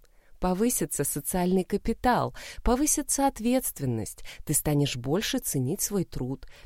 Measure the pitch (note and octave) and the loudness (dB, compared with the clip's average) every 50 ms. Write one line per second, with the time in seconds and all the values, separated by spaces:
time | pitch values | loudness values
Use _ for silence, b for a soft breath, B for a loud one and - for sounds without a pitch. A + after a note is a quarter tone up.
0 | _ _ _ - - - - - - F#3 F#3 F#3 A3 B3 - - E3 D3+ - - | _ _ _ -20 -20 -20 -10 -4 -2 0 0 2 2 2 2 0 -2 -2 -2 -2
1 | C#3+ - - D3+ - - - F#3 F3 F3+ F#3 F#3+ F3+ - - G3 - - A3+ - | -2 -2 -2 -4 -4 -2 0 0 2 4 4 2 2 2 -2 -2 0 -2 -2 0
2 | - B3+ A#3 E3+ B2+ B2 - B B B B B B A3 A#3+ B3 D4+ C#4+ - D#4 | 2 2 4 4 2 0 -2 B B B B B B 4 4 4 4 2 2 0
3 | C#4+ - - - C#4 C4+ C4 - G#3+ A#3+ B3 B3+ - - - - C#3 B2+ A#2+ A2+ | 0 0 0 2 2 2 2 0 0 2 2 2 2 -2 -4 -4 -2 -2 -2 -2
4 | G2+ - - - - B B B B - D3+ - - D3+ D3 C#3+ C#3+ C3+ - B2 | -2 -6 -8 -12 -12 B B B B -2 0 0 2 2 2 4 2 2 0 -2
5 | A#2 C3+ D3 G3 A3 - - B3+ - - - C#3 B2+ B2+ F3 - - - G3+ G3 | -2 0 0 0 0 0 -2 -2 -2 -2 -2 0 0 0 -2 -2 -2 -2 0 0
6 | E3 - - - B2+ B2 C#3 - - - b b b | -2 -2 -2 -4 -4 -4 -6 -8 -10 -14 b b b